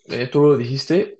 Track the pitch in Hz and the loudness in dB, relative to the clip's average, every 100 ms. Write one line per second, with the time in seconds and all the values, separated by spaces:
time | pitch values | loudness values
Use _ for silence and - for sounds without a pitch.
0 | - 120 127 143 147 135 120 135 - 170 | -12 -8 -4 2 4 2 0 -8 -2 -2
1 | - | -2